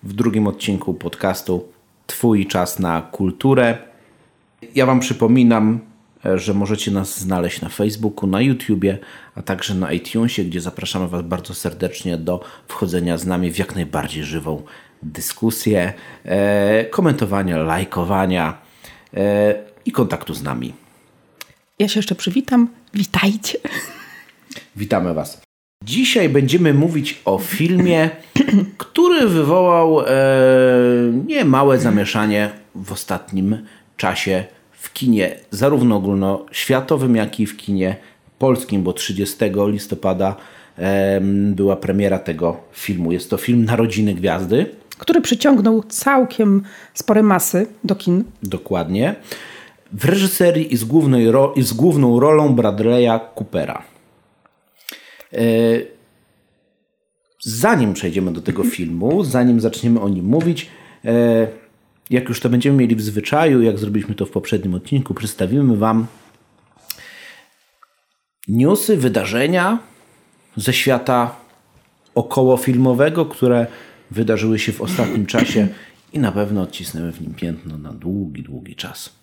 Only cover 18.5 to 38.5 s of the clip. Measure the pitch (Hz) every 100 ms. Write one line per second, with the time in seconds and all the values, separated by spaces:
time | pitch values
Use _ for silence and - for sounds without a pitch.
18.5 | 73 _ _ - - _ 101 101 101 104
19.5 | 104 - _ - - 104 - - 78 71
20.5 | 62 62 - _ _ _ _ _ _ -
21.5 | _ _ _ 208 214 208 180 - 202 262
22.5 | 247 233 - _ 202 196 - 196 214 -
23.5 | - - - - - - - - _ _
24.5 | - - 101 101 104 87 78 - - _
25.5 | _ _ _ 101 233 254 233 165 135 135
26.5 | 170 165 139 165 156 - - - 95 92
27.5 | - 165 180 180 165 160 160 - - 277
28.5 | 208 190 - - - 359 339 233 170 147
29.5 | 175 180 170 160 156 117 135 135 135 131
30.5 | 131 127 127 123 123 120 120 196 294 180
31.5 | 131 139 127 117 104 101 113 107 104 104
32.5 | - _ - 95 98 - 92 - 95 95
33.5 | 110 - - _ - 92 90 - 92 107
34.5 | _ _ _ - - 127 110 90 - _
35.5 | 104 135 147 123 104 95 98 95 98 -
36.5 | - - 131 131 151 131 117 107 - 104
37.5 | - - 98 92 101 - _ _ _ 131